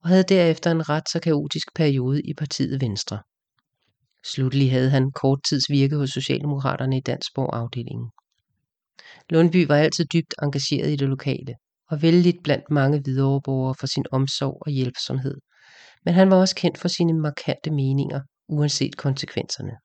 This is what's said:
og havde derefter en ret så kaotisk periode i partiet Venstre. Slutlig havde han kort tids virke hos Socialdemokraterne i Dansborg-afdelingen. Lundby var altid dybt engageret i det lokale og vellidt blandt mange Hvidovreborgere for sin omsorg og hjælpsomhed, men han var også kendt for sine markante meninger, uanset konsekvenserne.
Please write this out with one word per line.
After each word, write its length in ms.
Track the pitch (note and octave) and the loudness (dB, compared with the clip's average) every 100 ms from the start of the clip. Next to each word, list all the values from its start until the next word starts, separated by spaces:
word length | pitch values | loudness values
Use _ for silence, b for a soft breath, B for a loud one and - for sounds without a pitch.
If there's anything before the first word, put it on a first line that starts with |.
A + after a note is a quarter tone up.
og 60 | E3+ | 4
havde 160 | F#3 F#3 | 4 4
derefter 420 | F#3+ E3+ D#3+ E3+ | 4 4 2 0
en 180 | E3 D#3 | 0 0
ret 200 | D3+ - | -2 -2
så 120 | E3 | -4
kaotisk 480 | E3+ D3 D3 - - | 0 0 0 -8 -8
periode 480 | - D#3 C3+ B2+ C#3+ | 0 2 2 0 -2
i 120 | - | -4
partiet 460 | C3 D3 - C3+ C3+ | -8 -8 -4 -2 -2
Venstre. 420 | B2+ G2+ - G#2 - _ _ _ _ _ _ _ _ _ | -4 -4 -6 -10 -12 _ _ _ _ _ _ _ _ _
Slutlig 460 | - - C3 C#3 C3+ | -12 -4 -2 2 2
havde 200 | B2+ C3+ | 2 2
han 220 | C3+ C3 | 2 0
kort 260 | C3+ C3+ C#3 - | 0 0 0 0
tids 220 | C#3+ - | -2 0
virke 260 | C#3+ C3+ D3 | 2 2 0
hos 140 | C3+ | -2
Socialdemokraterne 880 | C#3 C3+ C3 C#3+ C#3 C3+ C3+ C3 C3 | -4 -2 -2 -2 -2 -2 -2 -2 -2
i 40 | |
Dansborg-afdelingen. 1080 | C3 B2+ - - C3 A#2 A#2 B2+ A#2+ A#2 A#2 _ _ _ _ _ _ _ _ _ B B _ | -4 -6 -6 -6 -4 -4 -6 -8 -8 -10 -12 _ _ _ _ _ _ _ _ _ B B _
Lundby 360 | D#3+ E3+ F3 D#3 | 4 6 6 4
var 100 | D3 | 4
altid 280 | D#3 - D#3+ | 4 0 0
dybt 220 | E3+ D#3+ - | 0 -2 -6
engageret 480 | D3 C#3+ C3+ C#3 C#3 | -4 -4 -2 -2 0
i 60 | D3 | 0
det 120 | C#3 | -2
lokale 460 | C3+ - C3 C3 A#2 _ _ _ | -2 -4 -6 -6 -16 _ _ _
og 120 | D3+ | 0
vellidt 340 | E3 F3 F3+ F3 | 4 6 4 2
blandt 260 | - C#3+ - | 0 -2 0
mange 300 | D3 C3+ D3 | 2 2 2
Hvidovreborgere 760 | C#3 C3 C3+ C#3 C#3 C3+ C3 C3 | 0 0 2 0 0 -2 -2 -4
for 60 | C3+ | -6
sin 180 | - - | -6 -2
omsorg 460 | C3 C3+ - C#3 - - | -2 -2 -2 -4 -6 -6
og 60 | |
hjælpsomhed, 600 | C3+ B2+ - - C3 C3 C#3 _ b b b b b | -2 -4 -4 -6 -4 -6 -8 _ b b b b b
men 100 | - | 0
han 160 | E3+ F#3+ | 4 6
var 60 | F#3+ | 6
også 180 | F#3 | 4
kendt 240 | - F3 C#3+ | 0 -2 -2
for 100 | E3+ | -6
sine 320 | - E3+ D#3+ | 0 0 0
markante 500 | D3+ C#3+ - - D#3 | -2 -4 -6 -6 -4
meninger, 500 | D3+ C3+ C3+ C#3 C#3+ C3+ _ _ | -2 0 0 -2 -6 -10 _ _
uanset 480 | D3+ D3 - C3+ - | -2 0 0 -4 -4
konsekvenserne. 760 | C#3 C3+ - - - - G2 A2 | -4 -4 -6 -8 -8 -10 -10 -12